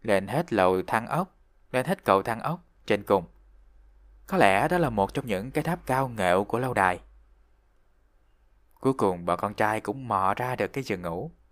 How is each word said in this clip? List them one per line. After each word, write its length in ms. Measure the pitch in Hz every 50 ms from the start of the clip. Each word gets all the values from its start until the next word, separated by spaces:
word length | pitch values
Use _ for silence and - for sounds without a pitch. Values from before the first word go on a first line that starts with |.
Lên 260 | - 113 101 95 95 92
hết 240 | - 151 175 -
lầu 300 | 117 101 92 92 92 92 87
thang 200 | - - 110 117
ốc, 300 | - - 156 196 - _ _ _ _ _ _ _ _
lên 140 | - 127 127
hết 180 | 147 190 - _
cầu 180 | - 95 98
thang 180 | 98 120 113 113
ốc 240 | - 139 165 180 - _ _ _ _
trên 160 | - 110 101
cùng. 220 | 101 - 104 95 85 - - - - - - - - - - - - - _ - - - - - -
Có 100 | - 196
lẽ 320 | 185 131 98 95 98 127 160
đó 100 | 180 175
là 120 | 170 135
một 240 | 113 104 98 - -
trong 120 | 143 131
những 240 | 120 101 92 104 131
cái 140 | - 151 151
tháp 220 | 160 175 175 -
cao 220 | - 127 131 135 127
nghệu 360 | 117 110 95 90 87 95 104
của 140 | - - 117
lâu 160 | 131 127 120
đài. 260 | 107 98 92 90 - - - - - _ _ _ _ _ _ _ _ _ _ _ _ _ _ _ _ _ _ _ _ _ _ _ _ _ _ _ _ _ _ _
Cuối 180 | _ - 131
cùng 320 | 131 131 117 98 90 87 87
bọn 140 | 87 87 87
con 140 | - 104 104
trai 260 | - 110 107 107 110
cũng 280 | - - 110 135 131 117
mò 260 | 107 95 95 95 101
ra 200 | - 123 127 127
được 160 | 113 107 -
cái 120 | - 139 131
giường 180 | - 104 87
ngủ. 280 | 87 85 82 90 131 165 - _ _ _